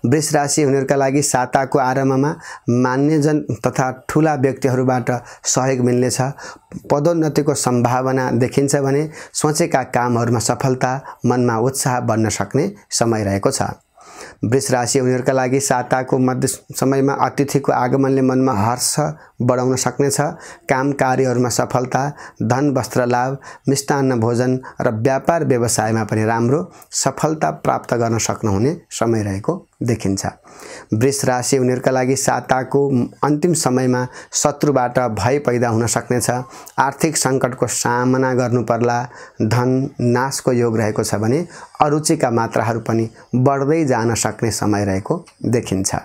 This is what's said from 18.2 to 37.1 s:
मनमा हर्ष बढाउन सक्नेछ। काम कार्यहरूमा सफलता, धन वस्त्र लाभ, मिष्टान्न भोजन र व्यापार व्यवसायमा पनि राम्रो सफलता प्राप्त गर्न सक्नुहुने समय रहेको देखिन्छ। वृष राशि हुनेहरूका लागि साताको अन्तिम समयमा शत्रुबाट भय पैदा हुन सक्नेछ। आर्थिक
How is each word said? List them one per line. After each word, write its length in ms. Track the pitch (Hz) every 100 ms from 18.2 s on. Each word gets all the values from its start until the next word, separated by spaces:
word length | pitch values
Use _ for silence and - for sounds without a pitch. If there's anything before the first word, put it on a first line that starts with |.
मनमा 320 | 131 131 131
हर्ष 420 | 101 107 123 - - 151 151 - _
बढाउन 340 | 123 123 127 127
सक्नेछ। 440 | - - 143 139 147 175 - - -
काम 220 | 131 139
कार्यहरूमा 580 | 131 131 127 131 123 123
सफलता, 600 | 117 123 127 127 127 143 - - _
धन 260 | 113 123 147 131
वस्त्र 280 | 120 131 123
लाभ, 320 | 123 127 139 - - -
मिष्टान्न 500 | 135 - 147 131 123
भोजन 400 | 117 120 127 127 127 -
र 100 | 123
व्यापार 520 | 110 123 135 - 170 139
व्यवसायमा 580 | 123 117 113 110 113
पनि 220 | 104 110 110
राम्रो 460 | 117 120 147 185 - -
सफलता 560 | - 135 - 151 156 156 151
प्राप्त 300 | 143 123 -
गर्न 240 | 117 117 113
सक्नुहुने 600 | - 98 110 98 127 165 -
समय 340 | - 113 113
रहेको 440 | 104 98 107 180 - _
देखिन्छ। 420 | 120 113 95 98 - - - - - - -
वृष 300 | 110 135 135 131
राशि 320 | 123 123 139
हुनेहरूका 340 | 123 127 131
लागि 240 | 131 127 131
साताको 720 | - 123 127 131 127 139 139 127 123 -
अन्तिम 300 | 135 147 175
समयमा 540 | 156 135 127 127 127 127 - -
शत्रुबाट 640 | - 151 139 147 131 123 127
भय 400 | 123 107 117 143
पैदा 300 | 143 120 117
हुन 180 | 110 117
सक्नेछ। 420 | 123 - 123 - 123 127 - - -
आर्थिक 380 | 135 135 160